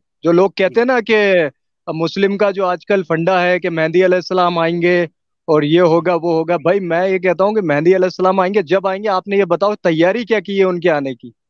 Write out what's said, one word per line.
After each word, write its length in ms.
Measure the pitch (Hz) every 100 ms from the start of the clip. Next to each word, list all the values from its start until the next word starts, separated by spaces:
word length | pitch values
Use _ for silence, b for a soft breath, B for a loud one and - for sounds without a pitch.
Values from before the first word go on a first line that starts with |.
| _ _
जो 80 | 160
लोग 220 | 170 190 -
कहते 220 | 185 220
हैं 80 | 247
ना 140 | 254
कि 480 | 214 214 202 185 147 - _ _ - 160
मुस्लिम 420 | 165 196 196 202
का 140 | 202
जो 140 | 190 185
आजकल 380 | 170 - 196
फंडा 380 | 170 165 170 185
है 180 | 180 180
कि 100 | 180
मेहदी 320 | 165 160 175
अलैहिस्सलाम 580 | 185 180 - 185 175 175
आएंगे 500 | 165 170 175 175 170 _ _ _ -
और 160 | 156
ये 160 | 147 170
होगा, 360 | 175 165 170 170
वो 180 | 170
होगा, 240 | 160 165 175
भाई 220 | 151 202
मैं 280 | 180 165 190
ये 120 | 190
कहता 240 | 180 165
हूँ 120 | 196 220
कि 60 |
मेहदी 320 | 175 143 165
अलैहिस्सलाम 460 | 185 185 - 185 196
आएंगे, 240 | 185 208
जब 240 | 151 190 190
आएंगे 220 | 190 214
आपने 280 | 185 202 202
ये 80 | 190
बताओ 300 | 170 196 208
तैयारी 500 | 180 160 170 226 214
क्या 140 | 220
की 180 | 180 196
है 80 | 190
उनके 240 | 175 175
आने 260 | 147 135 123
की। 180 | 120 -